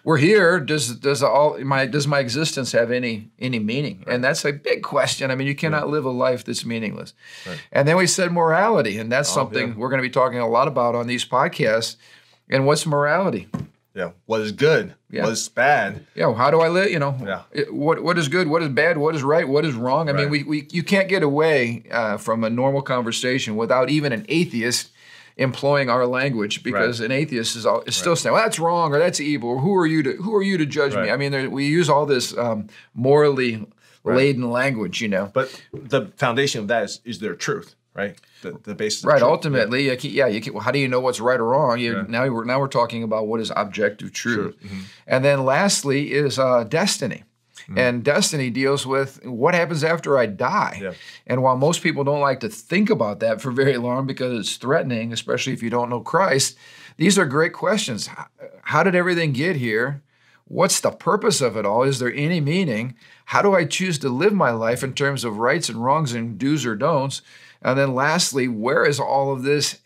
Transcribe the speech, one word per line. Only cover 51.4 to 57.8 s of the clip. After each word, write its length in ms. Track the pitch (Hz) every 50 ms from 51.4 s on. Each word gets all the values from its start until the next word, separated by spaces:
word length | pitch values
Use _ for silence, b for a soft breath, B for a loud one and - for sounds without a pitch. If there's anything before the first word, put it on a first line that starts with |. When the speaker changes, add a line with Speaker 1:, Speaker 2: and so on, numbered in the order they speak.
| 127
Speaker 1:
while 120 | 131 127
most 280 | 127 139 156 170 - -
people 200 | 170 143 139 139
don't 160 | 139 147 147
like 180 | 143 147 170 -
to 100 | - 104
think 400 | - - - - 170 190 214 196
about 300 | 226 117 117 104 104 101
that 200 | 110 113 110 104
for 120 | - 131
very 260 | 120 127 135 139 131 120
long 300 | 117 120 123 131 135 131
because 280 | 131 - 127 127 123 113
it's 160 | 95 - -
threatening, 580 | - - 127 147 165 175 139 120 110 113 117 113
especially 400 | 113 - - 123 120 - 131 123
if 80 | 110
you 80 | 113 113
don't 220 | 117 120 120 120
know 80 | 123 117
Christ, 580 | 117 - - 165 196 185 135 135 - - B B B B B B B B B -
these 220 | 160 190 185 196
are 60 | 175 143
great 260 | 123 151 165 180 -
questions. 560 | - - 175 214 208